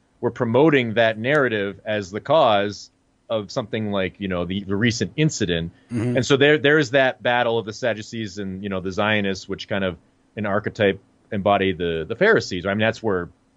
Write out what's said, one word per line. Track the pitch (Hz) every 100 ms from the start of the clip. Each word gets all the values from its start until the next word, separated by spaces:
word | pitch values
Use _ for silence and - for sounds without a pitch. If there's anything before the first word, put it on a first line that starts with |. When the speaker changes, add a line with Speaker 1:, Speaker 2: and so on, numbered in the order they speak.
| _ -
Speaker 1:
were | 117
promoting | - 120 123 160 143 117
that | 107 113 107
narrative | 120 151 127 110 98 92
as | 110 107 92
the | 104
cause | - 160 127 104 104 101 - _ _ _ -
of | 113 98
something | 135 107 113 107
like, | 101 92 -
you | 98
know, | 90
the, | 87 98
the | 92 98
recent | 120 - 92 -
incident. | 156 - 95 85 85 - -
Speaker 2:
Mm-hmm. | 117 120 123
Speaker 1:
And | 117
so | 139
there, | 143 151
there's | 139 156 131
that | 135 131 -
battle | 127 123 120 117
of | 104
the |
Sadducees | 104 123 107 104 117 107 95
and, | 98 95
you | 101
know, | 95
the | 92
Zionists, | 90 104 107 98 98 -
which | 92 -
kind | 101
of | 95 82 _ _ _ -
an | 104
archetype | 101 104 - 101 101 _ _ -
embody | 104 98 101 95
the, | 82 87 82 80
the | 113
Pharisees. | 208 165 - 90 95
I |
mean, | 101
that's | 110 110
where, | 110 92 85 _ _